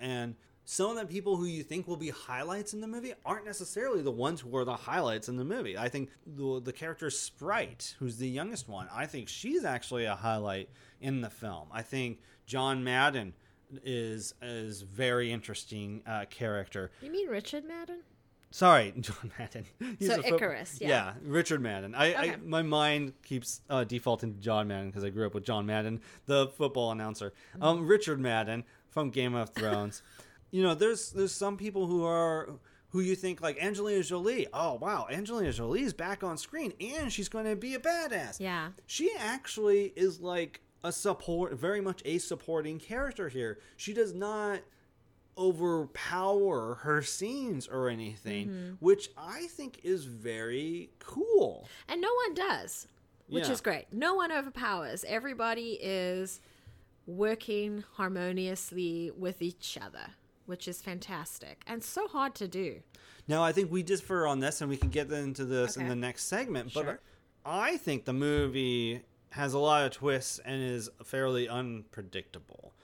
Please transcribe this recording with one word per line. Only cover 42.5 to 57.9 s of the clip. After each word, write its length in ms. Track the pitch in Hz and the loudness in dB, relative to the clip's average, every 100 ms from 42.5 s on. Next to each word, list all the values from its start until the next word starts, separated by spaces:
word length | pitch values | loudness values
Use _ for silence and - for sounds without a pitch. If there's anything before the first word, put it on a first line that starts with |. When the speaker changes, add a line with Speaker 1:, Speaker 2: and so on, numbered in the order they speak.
| 160 156 160 | 0 0 -6
Speaker 1:
character 500 | - 233 277 - 170 | -6 -4 -2 -4 -6
here. 300 | 127 113 104 - - | -2 -4 -4 -12 -10
She 160 | - | -4
does 220 | 214 214 | 2 2
not 460 | 175 202 214 208 196 - - _ _ _ _ _ - | 2 -2 0 -2 -2 -6 -20 _ _ _ _ _ 2
overpower 1400 | 185 165 175 165 147 - - 175 190 202 196 147 113 123 | 2 4 4 2 0 -4 -4 0 4 6 6 4 0 -2
her 260 | 147 151 | 4 4
scenes 640 | 139 - 202 277 262 156 - | 4 -2 -2 -2 -2 -2 -2
or 200 | 131 127 | 0 0
anything, 600 | 113 110 107 110 101 104 | 0 -4 -6 -4 -2 -2
Speaker 2:
Mm-hmm. 220 | 185 180 185 | -4 -8 4
Speaker 1:
which 300 | 170 202 - - | 6 6 4 -12
I 320 | 302 247 339 | -10 -8 -8
think 320 | - 269 - | -10 -12 -8
is 220 | 175 185 135 | -2 -2 -2
very 840 | 117 117 110 113 123 156 170 175 - | -8 -6 -4 -2 -2 -4 -6 -8 -16
cool. 720 | - 254 440 427 151 - - - - | -10 -4 4 6 6 2 -12 -16 -6
Speaker 2:
And 120 | 339 | -2
no 120 | 370 494 | 2 2
one 100 | 480 | 2
does, 540 | 320 381 165 - - - _ _ _ - | 0 0 0 -4 -10 -12 _ _ _ -4
which 180 | - 294 | 0 2
Speaker 1:
Yeah. 60 | |
Speaker 2:
is 80 | 247 | 2
great. 320 | - 160 - | 0 -2 -4
No 220 | 208 311 | 0 2
one 180 | 381 339 | 4 4
overpowers. 720 | 311 269 254 247 190 143 151 | 0 -2 -4 -2 -2 -2 -4
Everybody 720 | - 226 269 247 226 226 233 214 | -2 -2 -2 -2 0 0 -2 -4
is 580 | 185 190 180 185 190 - - - - - - _ - | -2 0 0 0 -4 -8 -16 -20 -20 -20 -20 _ -10
working 800 | 175 214 220 - 208 208 208 208 | 0 2 2 -2 -2 -2 -4 -8